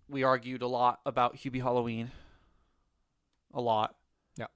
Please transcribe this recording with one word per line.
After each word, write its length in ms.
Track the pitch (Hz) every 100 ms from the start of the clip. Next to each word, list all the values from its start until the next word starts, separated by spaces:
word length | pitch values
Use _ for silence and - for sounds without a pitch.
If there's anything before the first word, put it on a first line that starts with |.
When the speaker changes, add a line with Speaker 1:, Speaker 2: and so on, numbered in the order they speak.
| -
Speaker 1:
we 140 | 139
argued 380 | 131 131 120 127
a 60 | 123
lot 320 | 123 123 - -
about 320 | 127 123 131
Hubie 240 | 139 127
Halloween. 500 | 127 123 117 113 120 - - _ _ _ _ _ _ _ _ _ _ _ _
A 80 | 143
lot. 340 | 117 110 110 - _ _ _ -
Speaker 2:
Yeah. 100 | 113